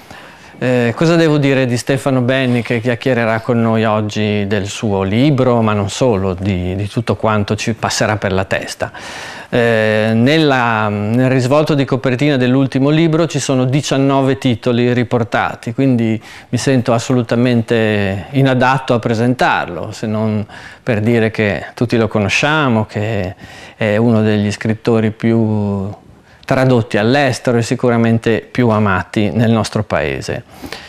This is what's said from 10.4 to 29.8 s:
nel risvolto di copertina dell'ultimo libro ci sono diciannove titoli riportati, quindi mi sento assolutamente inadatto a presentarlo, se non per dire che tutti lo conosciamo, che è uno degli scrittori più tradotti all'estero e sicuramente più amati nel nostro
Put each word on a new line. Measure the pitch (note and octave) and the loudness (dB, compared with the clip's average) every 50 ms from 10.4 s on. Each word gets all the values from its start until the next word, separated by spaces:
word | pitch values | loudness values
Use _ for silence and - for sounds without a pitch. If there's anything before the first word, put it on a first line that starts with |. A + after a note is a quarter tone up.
| D#3+ D3 C3+ B2+ A#2+ A#2 A2+ G#2+ G#2+ G#2+ | 4 2 2 2 2 0 0 0 0 -2
nel | G#2 G#2 G#2 G#2 A2+ B2 C3 C3 | -2 -2 -2 -2 0 2 2 2
risvolto | C3 C3+ B2 B2 C3+ D3+ D#3 - D#3+ | 2 2 2 2 2 2 2 2 2
di | C#3+ C3 | 0 0
copertina | B2 C#3 B2 - C#3 B2 A#2+ D3 D3 D3 B2+ | 0 -2 -2 0 -2 0 0 0 0 2 2
dell'ultimo | B2 B2 B2+ C3+ C#3 B2+ - C3+ C3 C#3+ | 2 2 2 2 2 0 0 0 0 2
libro | D3+ D#3 E3 E3 D#3 D#3+ E3+ | 2 2 2 2 2 2 0
ci | D3+ - C#3+ | 0 -2 -4
sono | A#2+ - C#3 B2+ B2+ | -2 0 0 0 0
diciannove | C3 B2 D3+ C3+ - D3 C3+ C#3 C#3 C#3 C3+ C3+ C3 C3+ C3 | 0 0 -2 0 0 0 0 2 2 2 2 2 2 0 0
titoli | - C3 A#2+ A2 - B2+ B2 A#2 A#2+ B2 B2 | 0 -2 -2 0 0 0 0 2 2 2 2
riportati, | A#2+ B2 - - A#2+ A2+ A2 - A#2+ G2+ D#2 - - - A#2+ - | 0 0 0 0 -2 -2 0 0 0 0 -2 -4 -6 -8 -8 -4
quindi | - C#3 C3+ B2+ A#2 A2+ A2 A2 A2 - - - - - - | 0 0 2 2 2 2 0 -2 -2 -6 -10 -20 -20 -12 -6
mi | - A#2+ | -6 -2
sento | - C#3+ C3+ B2+ A#2 - A#2+ | 0 2 2 2 2 2 0
assolutamente | A#2 - - C3+ B2 A#2+ - B2 A#2 A#2+ B2+ B2 A#2 A2 - A#2+ A2+ A2 G#2+ G#2+ G#2 G2+ G2 G2 G2 F2+ - | 0 0 0 0 0 0 0 0 0 2 2 2 0 0 0 0 0 2 2 0 0 0 -2 -4 -6 -6 -4
inadatto | - C3+ C3+ C3+ C3+ B2 B2 B2+ C3 C#3+ - - B2+ | 0 2 2 2 4 4 4 2 2 2 0 0 0
a | A#2 | 0
presentarlo, | - A#2 A#2 G#2+ A#2 B2 B2+ B2+ - D#3+ A#2+ F2+ C#2+ - E2+ D#2+ G2 G#2+ | 0 0 -2 0 0 0 0 2 2 2 2 0 -2 -4 -6 -8 -8 -10
se | G#2 - - | -10 -8 -6
non | A2 G#2+ A2 A2 A2 G#2+ G#2+ G2+ - - - - - - - - | -4 -4 -2 -2 -2 -2 -2 -4 -6 -12 -20 -20 -20 -20 -12 -6
per | - A#2+ G#2 | -4 -2 0
dire | G#2 A2 A#2+ A#2 A2 A2 | 0 2 2 2 2 0
che | G#2+ - A2 G#2 F#2+ C#2+ - - - | 0 0 -2 0 -2 -4 -6 -8 -6
tutti | - B2 G#2+ - A#2 | -4 -2 0 2 0
lo | A2+ G#2+ | 0 2
conosciamo, | - A2 G#2 F#2+ - - - C#3+ D3+ D#3 D3 C3 A#2 A2 G#2+ | 0 0 0 0 0 0 0 0 2 2 2 2 2 0 0
che | - - A2+ G#2+ G#2+ A2+ G2 F#2 F2+ F2 - - - - - - - - | -2 -4 -6 -4 -4 -4 -4 -4 -6 -8 -12 -18 -20 -20 -20 -20 -16 -8
è | - A2+ G#2+ G#2 G#2 | -4 -2 0 2 2
uno | A#2 A#2+ A#2 G#2+ | 2 2 2 2
degli | A2 G#2+ G#2+ G#2+ G#2 G#2 | 2 2 2 2 0 -2
scrittori | G2+ - - A2 A2 A2 - - A#2 A2 G#2+ A2 | -2 -4 -2 -4 -4 -2 0 0 2 2 2 0
più | G#2 - - A#2 A2+ A2+ A2+ G#2+ G#2+ G#2+ G#2 G2+ G2+ G2 F#2+ G2 G#2 - - - - - - - - - - | -2 -2 0 0 2 2 2 0 0 0 -2 -2 -2 -4 -4 -6 -10 -12 -18 -20 -20 -20 -20 -20 -20 -12 -4
tradotti | - C3+ B2+ C3 C3 B2+ A#2+ G#2 - - G#2 | -2 0 2 4 4 4 2 2 2 0 0
all'estero | G#2 A2+ B2+ C#3+ D3 C3 A#2+ - - - B2 A#2+ | 2 2 2 2 2 2 0 -2 -2 0 0 0
e | A#2 | 0
sicuramente | - C3 B2 - B2 A#2+ A#2 A#2 A#2 A#2 A2+ - A#2 A2+ G#2 | 0 -2 0 0 2 2 2 2 2 2 2 2 0 0 0
più | - - - - B2 A#2 | -2 -4 -2 0 2 2
amati | G#2+ G#2+ G#2+ G2+ F#2+ F2+ F2+ - - A2+ G#2 G2+ | 2 2 2 2 0 0 -2 -2 -2 -2 -2 0
nel | D2 A2+ A#2+ A2+ | 0 0 2 2
nostro | A#2 A2 G#2 - - - | 2 2 0 -2 -2 -4